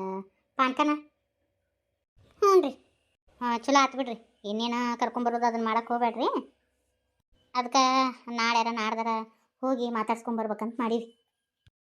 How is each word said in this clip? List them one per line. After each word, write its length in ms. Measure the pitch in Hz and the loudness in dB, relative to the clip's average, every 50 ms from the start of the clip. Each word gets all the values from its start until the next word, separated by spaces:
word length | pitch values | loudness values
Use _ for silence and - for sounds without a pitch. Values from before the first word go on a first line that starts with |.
| 190 190 190 190 196 - _ _ _ _ _ | -6 -6 -6 -8 -10 -12 _ _ _ _ _
ಪಾನ್ಕನ. 320 | - 262 254 262 - 302 302 294 302 294 _ _ _ _ _ _ _ _ _ _ _ _ _ _ _ _ _ _ _ _ _ _ _ _ _ _ _ | 0 0 0 2 0 0 0 0 -2 -6 _ _ _ _ _ _ _ _ _ _ _ _ _ _ _ _ _ _ _ _ _ _ _ _ _ _ _
ಹ್ಞೂ 220 | 415 392 392 370 | 4 6 6 6
ರೀ. 240 | 311 269 233 - _ _ _ _ _ _ _ _ _ _ _ _ | 4 4 -2 -10 _ _ _ _ _ _ _ _ _ _ _ _
ಆ, 180 | 247 240 233 226 | -4 -4 -4 -2
ಚಲೋ 240 | 226 - 277 285 269 | 0 2 4 4 4
ಆತು 140 | 262 262 | 4 0
ಬಿಡ್ರಿ. 440 | 254 269 240 226 226 - _ _ _ - | -4 -6 -6 -8 -10 -14 _ _ _ -8
ಇನ್ನೇನ 300 | 202 208 220 233 240 233 240 247 240 240 | -6 -4 -4 -2 -2 -2 -2 -2 -2 -2
ಕರ್ಕೊಂಬರೋದು 500 | 240 247 233 240 247 247 240 233 233 240 | -2 -2 -2 -2 -2 -2 -2 0 0 0
ಅದನ್ನ 180 | 240 226 233 226 | 0 0 0 -2
ಮಾಡಕ್ 240 | 226 220 233 226 - | 0 0 0 0 -2
ಹೋಗ್ಬೇಡ್ರಿ. 380 | 240 240 240 233 214 220 277 427 554 294 - - _ _ _ _ _ _ _ _ _ _ _ _ _ _ _ _ _ _ _ _ - | -2 0 0 0 0 0 -2 -2 -2 -2 -6 -8 _ _ _ _ _ _ _ _ _ _ _ _ _ _ _ _ _ _ _ _ -6
ಅದಕ್ಕೆ 580 | 247 247 247 247 269 262 254 262 262 262 254 240 - - 240 240 | -4 -2 2 4 4 4 6 4 4 2 2 -2 -6 -12 -8 -4
ನಾಳ್ಯಾರ 300 | 233 226 233 233 233 226 226 | -2 0 2 2 2 2 2
ನಾಡ್ದಾರ 360 | 233 233 214 220 226 226 226 226 226 226 220 220 - _ _ _ _ _ | 0 -2 -2 -2 -2 -2 -2 -2 -2 -4 -4 -8 -14 _ _ _ _ _
ಹೋಗಿ 300 | - 262 269 233 240 240 | -2 -2 0 0 -2 -2
ಮಾತಾಡ್ಸ್ಕೊಂಬರ್ಬೇಕಂತ 840 | 240 226 214 220 226 233 233 247 233 226 226 214 214 214 214 226 233 233 | -2 -2 -2 -2 -2 -4 -4 -4 -4 -4 -2 -4 -4 -4 -6 -6 -4 -4
ಮಾಡೀವಿ. 560 | 240 226 226 240 226 233 - _ _ _ _ _ _ _ _ _ _ _ _ _ | -2 -2 -2 -2 -4 -8 -14 _ _ _ _ _ _ _ _ _ _ _ _ _